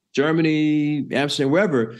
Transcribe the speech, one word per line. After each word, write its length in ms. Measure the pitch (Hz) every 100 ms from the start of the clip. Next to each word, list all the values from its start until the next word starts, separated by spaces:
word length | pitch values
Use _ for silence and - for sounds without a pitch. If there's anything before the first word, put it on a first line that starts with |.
| _
Germany, 920 | - 147 165 160 156 151 151 147 147 -
Amsterdam, 400 | 127 143 - 135
wherever, 460 | 165 208 135 113